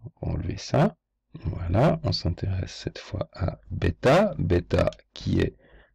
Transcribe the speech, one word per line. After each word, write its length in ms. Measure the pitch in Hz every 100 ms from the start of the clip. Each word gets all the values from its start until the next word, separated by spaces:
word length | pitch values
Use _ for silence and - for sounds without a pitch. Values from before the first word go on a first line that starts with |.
| - -
On 60 | -
va 60 |
enlever 240 | 80 90 -
ça. 400 | - - 202 - _ _ _
Voilà, 640 | - - - 85 92 156 165
on 80 | 110
s'intéresse 640 | - 92 87 98 92 90
cette 240 | - - -
fois 320 | - 95 -
à 260 | - - - -
bêta. 640 | 92 87 - 123 160 214 -
Bêta 540 | - 87 - 87 85 - _
qui 260 | - 98 92
est 160 | 85 - _ - _